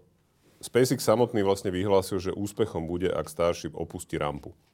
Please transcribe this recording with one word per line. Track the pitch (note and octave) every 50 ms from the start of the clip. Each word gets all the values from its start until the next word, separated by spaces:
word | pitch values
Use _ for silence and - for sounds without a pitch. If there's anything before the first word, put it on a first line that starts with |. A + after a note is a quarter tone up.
| _ _ _ _ _ _ _ _ _ _ _ _ -
SpaceX | - - A#2+ C3 B2+ C#3+ B2 -
samotný | - A2 A#2 B2 A#2 - G#2+ G2
vlastne | G2 G2 G2 - G2+
vyhlásil, | F2+ F2+ F#2+ G#2+ G2 G2 F#2+ - G#2 F#2+
že | F2+ F#2 E2
úspechom | - G2+ G2+ - - A2+ - - E2+ E2 D#2+
bude, | F2 F2 F#2 F2 -
ak | D2 D2+ -
Starship | - - E2+ E2+ F2 - - E2 D2+ D#2+
opustí | E2 E2 - F#2 - - - D#2
rampu. | D2+ D2 D2 C#2+ - - - _ _ _